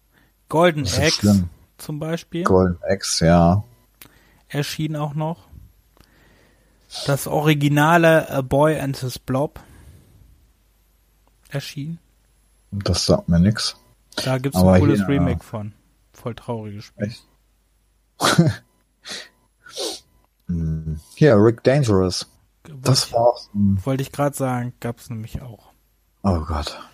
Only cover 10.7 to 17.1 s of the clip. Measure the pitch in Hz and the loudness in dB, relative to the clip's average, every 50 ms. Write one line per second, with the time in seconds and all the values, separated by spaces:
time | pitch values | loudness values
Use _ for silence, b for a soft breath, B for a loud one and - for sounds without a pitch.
10.7 | _ _ _ _ _ _ _ _ _ _ _ _ _ _ _ _ - 143 - - | _ _ _ _ _ _ _ _ _ _ _ _ _ _ _ _ -10 -10 -10 -10
11.7 | - 143 139 156 165 170 _ _ _ _ _ _ _ _ _ _ _ _ _ _ | -12 -12 -12 -12 -12 -14 _ _ _ _ _ _ _ _ _ _ _ _ _ _
12.7 | - 101 98 - 90 - - - 90 - - - 87 85 87 104 107 - - - | -10 -6 -2 -2 -2 -2 2 2 2 2 2 0 2 4 4 2 2 0 -4 -8
13.7 | - _ _ _ _ _ _ _ _ - - 131 131 131 127 139 135 92 92 92 | -10 _ _ _ _ _ _ _ _ -8 -4 -4 -4 -2 -4 -4 0 2 4 6
14.7 | 92 92 95 - - - - - 139 - 87 - 85 82 - - - 110 104 107 | 6 6 6 4 2 2 2 0 0 0 2 0 -2 -4 -6 -10 -12 -12 -12 -12
15.7 | - _ _ _ _ _ _ _ _ - - 123 113 - - - 120 113 107 107 | -14 _ _ _ _ _ _ _ _ -14 -12 -12 -12 -12 -10 -10 -10 -10 -10 -12
16.7 | 101 104 - - _ - 104 101 | -14 -16 -18 -20 _ -8 -8 -8